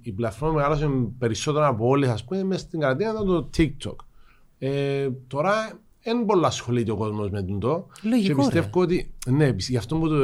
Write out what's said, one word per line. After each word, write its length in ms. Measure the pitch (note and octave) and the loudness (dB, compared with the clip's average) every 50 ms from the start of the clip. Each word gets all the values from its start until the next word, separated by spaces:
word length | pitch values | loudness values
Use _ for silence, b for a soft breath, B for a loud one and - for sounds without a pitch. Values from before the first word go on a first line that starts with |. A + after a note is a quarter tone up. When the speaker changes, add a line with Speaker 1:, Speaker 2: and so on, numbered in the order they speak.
| - | -10
Speaker 1:
η 100 | A#2+ F#2+ | -8 -6
πλατφόρμα 420 | G#2 A#2 A2+ - - D3+ D#3+ D#3+ | -4 -4 -4 -4 -2 -2 0 2
που 40 | D3+ | 2
μεγάλωσε 280 | C#3+ C#3+ D#3 D3 D#3 D3 C3+ C3 A#2+ G2 - - | 2 2 2 0 0 0 0 0 0 -2 -2 -2
περισσότερο 480 | B2 A2+ A2 - - D3+ D3 D3+ D3+ | -2 -2 -2 -2 -2 0 0 2 2
από 200 | C#3+ A#2+ G#2 A2+ B2 | 2 2 2 2 4
όλες, 200 | C#3 C#3+ C#3 B2 | 4 4 4 2
ας 160 | A2+ G#2 - | 0 -2 -4
πούμε, 180 | - F#3+ F#3+ F#3+ | -6 -4 -4 -2
μες 160 | F#3+ F#3 F3 | -2 -2 -4
στην 200 | - - - D#3+ | -4 -6 -4 -2
καραντίνα 300 | D3 C3+ C3 D3 G#3 A3 | 0 0 2 0 0 -2
ήταν 160 | A3 A3 G3+ | -2 -2 0
το 240 | F#3 F3+ D#3+ D3+ - - | 0 0 0 0 0 0
TikTok. 400 | - E3 - - - - - - - - b b b b b b b b b _ _ | 2 2 2 0 -4 -10 -10 -10 -12 -14 b b b b b b b b b _ _
Ε, 500 | C3+ C3+ C#3 C#3 C#3 C#3 C#3 C#3 C#3 C3+ B2+ B2+ B2 | -4 -2 -2 -2 -2 -2 -2 -2 -2 -2 -4 -6 -10
τώρα, 540 | - C3+ C#3+ D#3 F#3+ G#3 A3 A3 A3 - - - _ _ _ - | -6 -4 -2 0 0 0 0 -2 -4 -10 -16 -20 _ _ _ -4
εν 220 | A#3 A#3 A#3+ A3+ | -2 -2 0 2
πολλά 220 | G3 G#3 F3 D3+ | 2 4 4 4
ασχολείται 440 | B2+ - - - A#2+ B2 A#2+ A#2 A2+ | 2 2 -2 -2 0 0 0 2 0
ο 60 | A2 | 0
κόσμος 340 | F#2+ A2 G#2+ G#2 G#2+ G#2 G2 | -2 -2 -2 -2 -2 -4 -2
με 120 | G2+ G#2 F#2+ | -2 -4 -4
τούτο. 440 | F2+ G#2 G2 G2+ B2 D#3 F3+ F#3+ B B B - | -4 -4 -2 -2 -2 -2 -2 -4 B B B -2
Speaker 2:
Λογικό, 260 | A3 B3 A#3+ G3 F#3+ | 0 2 2 2 2
Speaker 1:
Και 60 | D3 | 2
πιστεύω 340 | C#4 C#4 B3 - E3+ - G2+ - | 2 2 2 2 2 0 0 0
Speaker 2:
ρε. 60 | F3+ | 0
Speaker 1:
ότι, 340 | F#3 F3 F3+ - - - - - - | 2 2 2 0 -2 -6 -10 -8 -2
ναι, 280 | B2+ C3 D3 D3+ C3+ A2 | 0 2 4 4 4 2
γι' 200 | F#2 F#2 - B2 | 0 -2 -2 -2
αυτό 200 | A#2 - - D#3+ | -2 -2 -2 -2
που 120 | D#3+ D#3+ D#3 | -2 0 2
το, 60 | D#3 C#3+ | 2 2